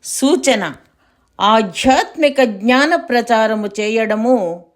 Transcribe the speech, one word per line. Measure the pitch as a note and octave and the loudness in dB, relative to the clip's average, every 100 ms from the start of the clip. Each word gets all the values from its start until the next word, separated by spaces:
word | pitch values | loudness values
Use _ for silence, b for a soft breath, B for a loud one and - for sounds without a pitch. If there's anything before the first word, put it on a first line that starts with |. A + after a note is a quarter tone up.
సూచన: | - - C4+ D#4 C4+ A3 E3+ C3 _ _ _ _ _ - | -10 -2 0 2 2 0 -4 -10 _ _ _ _ _ -2
ఆధ్యాత్మిక | G3 A3 G3+ E3 C4 C#4 G#4+ - D4 C#4 | 2 2 0 -2 2 2 0 0 0 2
జ్ఞాన | B3 G3 A3 B3+ D4+ E4+ | 0 0 0 2 2 0
ప్రచారము | E4+ A#3+ A#3 A3+ A3 G#3+ G#3 | 0 -4 0 0 2 -2 -6
చేయడము | G3+ G#3+ A3+ A3 G#3+ A3+ B3+ F3+ F3 - | -6 -2 -2 -2 -2 2 0 0 -8 -16